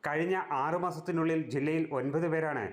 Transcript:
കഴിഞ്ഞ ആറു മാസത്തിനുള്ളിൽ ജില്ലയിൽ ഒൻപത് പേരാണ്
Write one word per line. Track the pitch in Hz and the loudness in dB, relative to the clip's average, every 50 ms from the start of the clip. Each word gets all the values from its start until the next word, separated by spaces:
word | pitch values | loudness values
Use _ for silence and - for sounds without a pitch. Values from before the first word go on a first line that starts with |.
| - 151 | -4 -2
കഴിഞ്ഞ | 151 156 170 180 190 185 - - | 0 0 2 2 2 0 0 0
ആറു | 147 131 139 156 170 175 | 0 0 0 2 0 0
മാസത്തിനുള്ളിൽ | 175 180 160 160 - - 170 165 160 165 160 160 156 - | 0 -2 -4 -4 -4 -2 0 2 2 2 2 0 0 0
ജില്ലയിൽ | 123 139 139 156 156 170 160 - | -2 0 0 2 2 2 0 0
ഒൻപത് | 143 131 123 139 143 160 175 165 | -2 -2 -2 0 0 0 2 2
പേരാണ് | 156 160 156 151 147 127 104 95 | 2 0 0 0 -2 -2 -4 -4